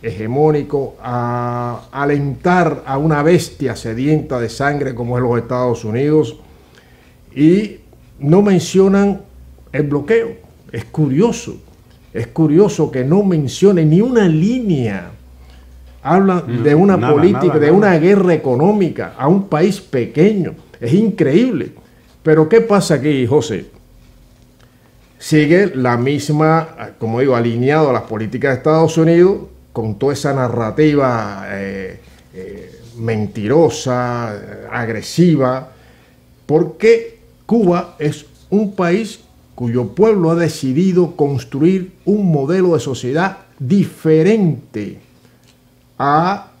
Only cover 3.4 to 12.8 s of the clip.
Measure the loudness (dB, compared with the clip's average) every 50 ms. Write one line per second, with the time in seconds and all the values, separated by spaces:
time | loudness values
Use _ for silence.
3.4 | 0 -4 -10 -8 -6 -6 -6 -6 -8 -8 -6 -4 0 0 0 0 -2 -4 -6 -6
4.4 | -6 -6 -6 -4 -2 -2 -2 -2 -4 -6 -6 -8 -6 -4 -2 -2 0 0 0 -2
5.4 | -2 -4 -4 -2 -2 -2 -2 -4 -6 -6 -4 -2 0 2 2 2 0 0 -6 -14
6.4 | -20 -20 -20 _ _ _ _ -20 _ _ -20 _ _ _ _ _ _ _ -4 2
7.4 | 4 4 4 4 0 -4 -10 -16 -20 -20 _ _ -20 _ -18 -8 0 2 4 4
8.4 | 4 4 2 0 0 0 2 2 2 4 4 2 2 0 -2 -4 -10 -20 -20 -20
9.4 | -20 -20 -20 -20 -20 -10 -6 -4 -2 -2 -2 -4 -2 0 0 0 0 -2 -8 -14
10.4 | -20 -20 -20 _ _ -14 -14 -14 -14 -10 -2 -2 0 0 2 2 2 2 0 -4
11.4 | -8 -14 -14 -16 -18 -20 -20 _ -20 _ -20 -20 -20 -12 -8 -8 -8 -8 -2 0
12.4 | 0 4 4 4 4 4 2 -2